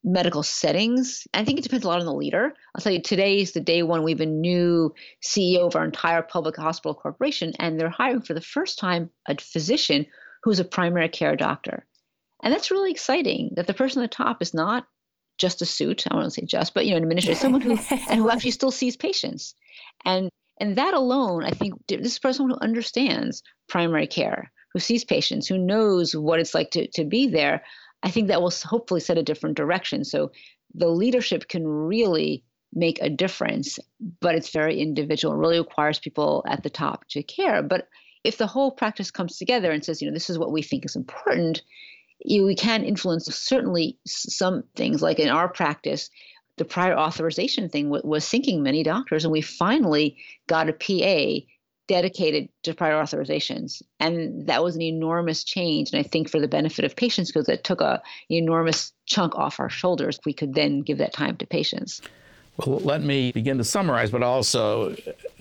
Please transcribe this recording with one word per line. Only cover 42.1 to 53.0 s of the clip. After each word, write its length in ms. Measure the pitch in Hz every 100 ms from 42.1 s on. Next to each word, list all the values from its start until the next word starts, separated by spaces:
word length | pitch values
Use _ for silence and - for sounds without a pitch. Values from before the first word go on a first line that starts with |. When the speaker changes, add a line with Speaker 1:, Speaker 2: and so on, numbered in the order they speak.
| _
Speaker 1:
you, 220 | - 208
we 100 | 196
can 300 | 190 208 220
influence 400 | - 202 190 165 160
certainly 600 | - - 262 220 175 160 - -
s-, 300 | - - -
some 280 | 185 180 - -
things. 240 | - 151
Like 180 | 160 160
in 120 | 151
our 180 | 151 180
practice, 640 | - 156 151 147 147 - _ - - _ -
the 80 | 165
prior 280 | - 185
authorization 760 | 160 156 165 165 156 254 - 180
thing 160 | 147 147
w-, 160 | 143
was 200 | 151 151
sinking 380 | - 240 277 175
many 200 | 139 147
doctors, 420 | 156 185 - 160
and 80 | 160
we 80 | 156
finally 800 | 147 - 180 285 202 151 147 - - - -
got 220 | 160 160
a 60 |
P 280 | 156 - 185
A 420 | 190 170 156 151 - _ _ _ -
dedicated 640 | 180 180 180 160 151 - _
to 100 | -
prior 280 | 165 160 156